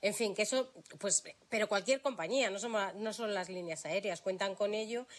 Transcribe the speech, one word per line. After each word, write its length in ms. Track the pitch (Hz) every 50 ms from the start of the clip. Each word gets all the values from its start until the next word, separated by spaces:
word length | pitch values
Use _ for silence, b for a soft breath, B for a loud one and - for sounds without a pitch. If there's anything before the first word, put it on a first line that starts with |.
en 140 | - 202 202
fin, 180 | - 233 208 190
que 80 | -
eso, 300 | 214 - 262 262 254 254 - 175 - - - 151
pues, 240 | - 202 180 - - - - _ _ -
pero 180 | - 220 214 208
cualquier 320 | 208 202 180 208 269 269
compañía, 480 | - 285 247 185 165 165 233 269 247 202
no 80 | 190 202
somos, 380 | 214 240 226 214 196 190 170
no 180 | 196 214 220 208
son 180 | 233 233 214 202
las 120 | 190 180 175
líneas 380 | 185 180 175 170 160 147 -
aéreas, 360 | 151 160 196 196 208 175 160
cuentan 340 | - 190 190 180 196 196 190
con 180 | - 208 208 208
ello 320 | 214 220 214 233 240 254 B B